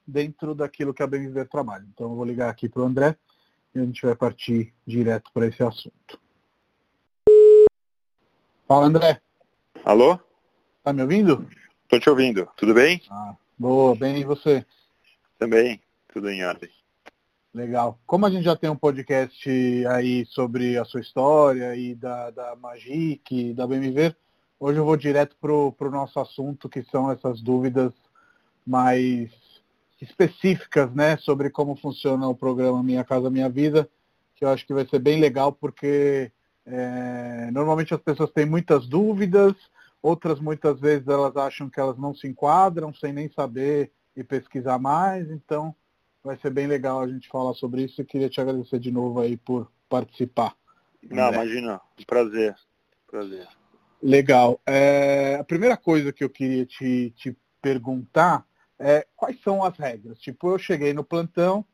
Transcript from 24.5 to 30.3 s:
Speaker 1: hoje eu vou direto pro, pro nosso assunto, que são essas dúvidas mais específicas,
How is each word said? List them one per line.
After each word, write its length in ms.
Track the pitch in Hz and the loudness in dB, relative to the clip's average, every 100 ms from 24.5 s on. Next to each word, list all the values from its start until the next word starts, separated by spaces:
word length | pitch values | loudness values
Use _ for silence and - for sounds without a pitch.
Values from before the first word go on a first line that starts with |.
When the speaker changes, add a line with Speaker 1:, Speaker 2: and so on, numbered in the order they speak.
| - | -8
Speaker 1:
hoje 220 | 143 151 | -2 0
eu 60 | 151 | 2
vou 100 | 156 | 2
direto 400 | 143 143 143 _ | 2 2 0 _
pro, 320 | 147 147 143 | -2 2 0
pro 180 | - 143 | -2 -6
nosso 300 | 139 135 147 | -6 -6 -6
assunto, 480 | 131 - 139 139 127 | -8 -8 -10 -10 -12
que 140 | 131 | -12
são 280 | 120 135 135 | -6 -2 -2
essas 300 | 123 127 117 | -4 -6 -6
dúvidas 500 | 113 127 131 127 127 - _ _ _ _ _ _ - | -2 0 0 0 -2 -4 _ _ _ _ _ _ -4
mais 640 | 127 127 127 127 123 117 _ _ _ _ _ _ - | 2 2 2 0 -2 -6 _ _ _ _ _ _ -20
específicas, 920 | 135 - 175 | -8 0 0